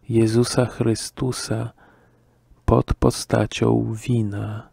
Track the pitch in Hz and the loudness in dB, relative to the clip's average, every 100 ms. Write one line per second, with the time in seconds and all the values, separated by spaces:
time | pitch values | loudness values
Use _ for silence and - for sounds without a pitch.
0 | - 113 110 113 120 - 101 - 113 110 | 0 2 4 4 2 2 -2 0 0 0
1 | - - 131 123 - 113 117 _ _ _ | -6 -6 -6 -4 -6 -6 -6 _ _ _
2 | _ _ _ _ _ _ - 117 - - | _ _ _ _ _ _ 2 2 2 2
3 | 127 - - 117 110 - 117 117 117 110 | 2 0 -2 -2 -2 0 2 2 0 -6
4 | 117 120 107 101 104 107 - | -2 -2 -2 -4 -8 -10 -14